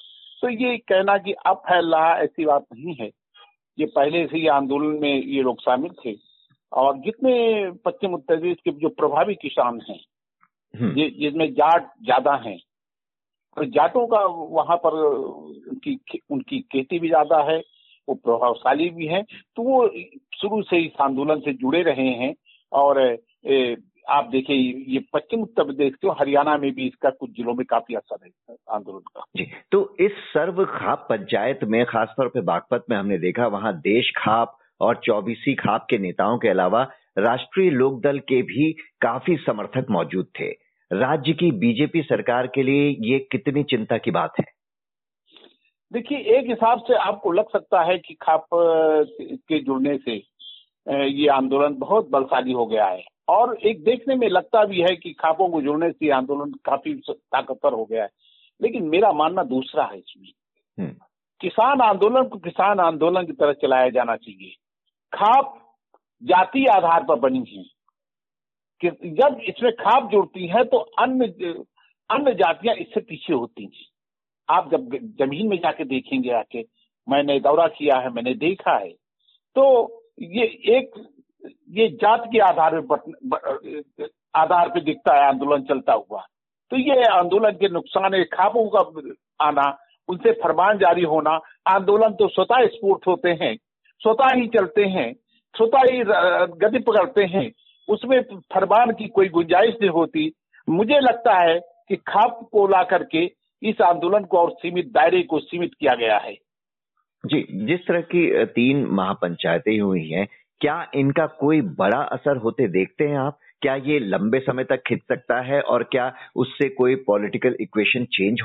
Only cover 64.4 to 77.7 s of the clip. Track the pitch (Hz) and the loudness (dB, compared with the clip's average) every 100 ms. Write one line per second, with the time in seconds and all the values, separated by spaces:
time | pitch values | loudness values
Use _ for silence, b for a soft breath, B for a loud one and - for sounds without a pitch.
64.4 | 92 - _ _ _ _ _ - 208 262 | -20 -20 _ _ _ _ _ 0 4 4
65.4 | 269 - _ _ _ _ _ _ 120 180 | 2 -8 _ _ _ _ _ _ 0 2
66.4 | 185 - 254 196 170 170 160 143 131 131 | 2 2 4 4 4 2 2 2 2 0
67.4 | 117 101 90 _ _ _ _ _ _ _ | -6 -14 -20 _ _ _ _ _ _ _
68.4 | _ _ _ _ 170 170 175 156 277 240 | _ _ _ _ -6 -4 -8 2 2 2
69.4 | - 180 233 233 196 254 220 202 - 190 | -8 -2 -2 0 2 2 2 0 0 -6
70.4 | 175 208 247 233 - - 247 262 226 175 | -2 0 2 0 -2 -2 -2 0 -2 -4
71.4 | 180 165 - _ _ _ - 240 285 190 | -10 -10 -16 _ _ _ -6 -2 0 2
72.4 | 175 165 208 220 165 214 - - - 139 | 0 0 -4 -4 -4 -8 -8 -14 -4 -4
73.4 | 120 - 98 - - _ _ _ _ _ | -4 -12 -20 -20 -20 _ _ _ _ _
74.4 | - 170 156 156 127 131 113 - 139 143 | 0 0 2 -4 -4 -10 -12 -4 -4 -2
75.4 | 220 185 170 147 147 131 - 135 123 117 | -2 -2 -2 -4 -4 -6 -4 -4 -2 -4
76.4 | - 120 113 _ _ _ - 139 143 139 | -4 -10 -14 _ _ _ -2 -2 0 0
77.4 | 139 156 165 | 2 4 2